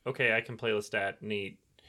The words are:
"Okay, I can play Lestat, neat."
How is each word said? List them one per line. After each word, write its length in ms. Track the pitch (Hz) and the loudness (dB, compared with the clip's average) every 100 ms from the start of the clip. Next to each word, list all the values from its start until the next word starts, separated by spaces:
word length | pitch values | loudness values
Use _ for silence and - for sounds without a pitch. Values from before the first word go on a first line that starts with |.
| - | -6
"Okay, 260 | - 123 | 0 4
I 60 | 110 | 4
can 160 | - 110 | 0 -4
play 140 | 117 | 0
Lestat, 500 | 107 104 107 98 - | 0 0 -2 -2 -4
neat." 380 | 104 104 98 - _ _ | -6 -4 -6 -10 _ _